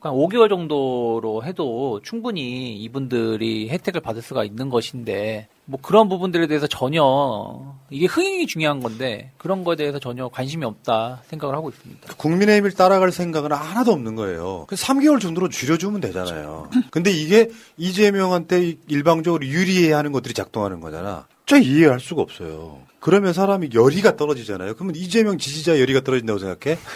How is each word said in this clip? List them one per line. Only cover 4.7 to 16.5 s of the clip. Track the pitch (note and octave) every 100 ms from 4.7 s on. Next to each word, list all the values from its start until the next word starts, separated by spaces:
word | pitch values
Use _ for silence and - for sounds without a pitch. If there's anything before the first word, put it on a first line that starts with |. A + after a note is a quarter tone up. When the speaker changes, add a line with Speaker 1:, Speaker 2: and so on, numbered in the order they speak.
Speaker 1:
것인데 | A#2+ A#2 B2 A2+ G2 G#2+ G#2+ A2 _
뭐 | - C3+
그런 | - G#3 G#3
부분들에 | F#3 F#3 E3+ D#3
대해서 | D3+ C#3+
전혀, | - B2+ D#3+ C#3 C3+ C#3 G#2 G2+ C3 C3+ C#3 _
이게 | C#3 F3+
흥행이 | E4 G4 F#4 D#4
중요한 | D#3+ D3+ C#3
건데 | A#2+ A2+ B2+ G#2 - -
그런 | E3 F#3+
거에 | F3 D#3+
대해서 | D3 C#3
전혀 | B2+ B2 B2+
관심이 | - C3+ D#3+
없다 | A#2+ G#2 - A2+ A#2 B2+ -
생각을 | D#3 D3
하고 | C#3+ D#3
있습니다. | - - - - -
Speaker 2:
국민의힘을 | D3+ F3 G#3 G#3 G3+
따라갈 | F#3+ F#3 F#3+ F#3
생각은 | E3+ F3 D#3 D3
하나도 | C#3+ D#3 G#3+ A#3+
없는 | D#3+ A2+ A2
거예요. | G2 E2 F2+ F2+ D2
그 | G3
삼 | - C4+
개월 | D4+ C#4
정도로 | F3+ E3 F3
줄여주면 | - C3 E3 G3 G3+
되잖아요. | A2+ F2+ F2+ D#2+ D2+